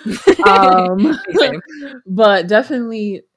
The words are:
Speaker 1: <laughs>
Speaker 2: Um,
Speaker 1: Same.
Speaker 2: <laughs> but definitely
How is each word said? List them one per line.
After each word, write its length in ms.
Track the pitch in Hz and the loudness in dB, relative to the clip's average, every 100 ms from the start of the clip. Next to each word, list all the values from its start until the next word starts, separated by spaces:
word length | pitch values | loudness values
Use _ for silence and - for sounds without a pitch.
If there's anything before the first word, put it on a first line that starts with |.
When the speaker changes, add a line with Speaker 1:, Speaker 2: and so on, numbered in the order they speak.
| 214 | -12
Speaker 1:
<laughs> 400 | - - 370 196 | -2 0 2 4
Speaker 2:
Um, 720 | 196 190 185 180 190 311 302 392 349 | 4 4 2 0 0 0 -2 -4 0
Speaker 1:
Same. 220 | 277 160 - 302 | 0 -2 -12 -18
Speaker 2:
<laughs> 240 | 277 262 190 | -18 -18 -10
but 420 | 190 214 190 175 | 0 2 2 2
definitely 760 | 214 254 262 233 220 208 190 _ | 0 0 -6 -8 -8 -8 -10 _